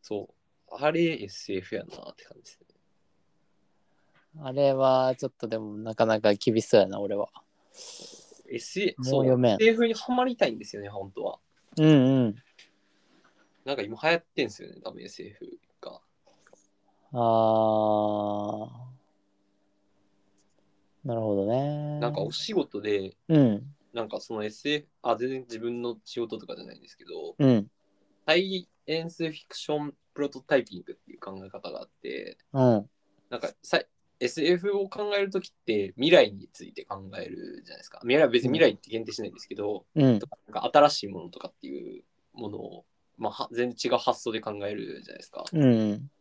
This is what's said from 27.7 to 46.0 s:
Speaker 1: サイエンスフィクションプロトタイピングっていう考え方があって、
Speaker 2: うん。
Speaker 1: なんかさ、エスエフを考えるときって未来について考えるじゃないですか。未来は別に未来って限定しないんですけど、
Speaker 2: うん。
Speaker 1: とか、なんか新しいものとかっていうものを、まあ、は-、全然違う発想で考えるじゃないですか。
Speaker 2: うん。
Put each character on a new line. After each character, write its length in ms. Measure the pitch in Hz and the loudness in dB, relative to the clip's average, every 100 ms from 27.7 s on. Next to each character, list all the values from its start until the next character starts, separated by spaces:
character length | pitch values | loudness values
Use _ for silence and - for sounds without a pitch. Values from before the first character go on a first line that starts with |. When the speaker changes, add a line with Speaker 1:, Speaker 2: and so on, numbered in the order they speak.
| _ _ _ _ _ - | _ _ _ _ _ 0
Speaker 1:
サ 100 | 165 | 0
イ 320 | 190 190 - _ - | 0 -6 -10 _ -8
エ 140 | 160 | -6
ン 80 | 170 | -6
ス 220 | 170 165 | -6 -8
フ 40 | 151 | -8
ィ 120 | _ | _
ク 80 | - | -14
シ 160 | - | -4
ョ 100 | 151 | -4
ン 120 | 147 - _ | -4 -10 _
プ 80 | - | -6
ロ 80 | 143 | -6
ト 120 | 131 | -6
タ 160 | - 139 | 0 0
イ 60 | |
ピ 140 | - - | 0 -14
ン 60 | - | -14
グ 80 | |
っ 20 | - | -18
て 160 | _ | _
い 40 | - | -16
う 40 | |
考 220 | - 95 | -14 -14
え 60 | 95 | -14
方 220 | 98 - | -14 -12
が 100 | - | -12
あ 40 | - | -14
っ 40 | _ | _
て、 360 | - 67 50 - _ | -12 -10 -12 -18 _
Speaker 2:
う 100 | 139 | 4
ん。 280 | 127 110 101 _ _ _ _ | 6 6 0 _ _ _ _
Speaker 1:
な 80 | 123 | -8
ん 20 | |
か 100 | - - | -8 -10
さ、 180 | - - - _ _ _ | -4 -4 -4 _ _ _
エ 60 | 123 | -6
ス 160 | - | 0
エ 120 | 156 180 | 2 2
フ 220 | 196 202 | 0 -2
を 100 | 196 | -4
考 240 | 214 208 202 | -6 -2 -2
え 40 | |
る 100 | 196 | 0
と 100 | 190 | -4
き 80 | - | -8
っ 20 | _ - | _ -4
て 280 | 107 98 - | -2 -2 -2
未 160 | 143 | 6
来 200 | 165 110 | 8 8
に 160 | 98 - | 0 -18
つ 100 | - | -18
い 100 | 90 | -16
て 120 | - - | -16 -12
考 240 | 98 98 98 | -14 -12 -12
え 80 | - | -12
る 380 | 90 87 - - | -12 -14 -16 -18
じ 60 | |
ゃ 20 | |
な 40 | - | -20
い 20 | |
で 40 | |
す 60 | - | -20
か。 100 | - | -12
未 160 | 117 139 | 0 4
来 40 | |
は 60 | 147 | 4
別 160 | 117 | 2
に 60 | 123 | 0
未 220 | 156 147 | 4 4
来 40 | 104 | 2
っ 20 | |
て 140 | - | -10
限 120 | 113 | -8
定 80 | 110 | -8
し 80 | 110 | -10
な 80 | 101 | -12
い 40 | |
ん 20 | |
で 60 | - | -12
す 80 | - | -16
け 80 | - | -8
ど、 300 | 104 104 _ 156 | -8 -8 _ 4
Speaker 2:
う 140 | 135 | 4
ん。 100 | 107 | 4
Speaker 1:
と 80 | - | -2
か、 100 | - - | -16 -10
な 120 | 120 | -6
ん 120 | 120 | 2
か 0 | |
新 180 | 147 147 | 6 6
し 120 | - | 2
い 40 | 101 | -8
も 160 | 92 | -12
の 60 | 78 | -14
と 100 | - | -16
か 80 | - | -18
っ 60 | _ | _
て 60 | 67 | -14
い 340 | 71 - - | -12 -12 -16
う 40 | _ _ _ | _ _ _
も 160 | - 110 | -14 -12
の 80 | 104 | -10
を、 260 | 110 - _ _ _ - | -12 -16 _ _ _ -8
ま 120 | 110 | -8
あ、 20 | |
は-、 160 | - 123 | -6 -6
全 200 | 117 123 | -2 -4
然 200 | 117 120 | -2 0
違 40 | 120 | 0
う 20 | |
発 240 | - 117 | 0 -2
想 100 | 117 | -4
で 80 | 110 | -6
考 120 | 107 101 101 | -8 -8 -6
え 80 | 104 | -6
る 260 | - - | -10 -14
じ 60 | - | -16
ゃ 40 | |
な 20 | - | -20
い 20 | |
で 60 | |
す 80 | - | -18
か。 120 | - - | -14 -6
Speaker 2:
う 140 | 160 135 | 4 4
ん。 460 | 113 107 104 | 4 2 -2